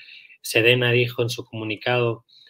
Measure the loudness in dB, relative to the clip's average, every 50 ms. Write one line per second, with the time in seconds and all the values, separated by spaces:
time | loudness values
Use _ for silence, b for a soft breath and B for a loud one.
0 | B B B B B B B B -10 -2 0 4 4 4 4 4 4 2 2 2
1 | 0 0 -2 -4 -4 -4 -6 -8 -12 -12 -12 -8 -8 -8 -8 -4 -2 -2 0 0
2 | 0 -2 -4 -6 -10 b b b b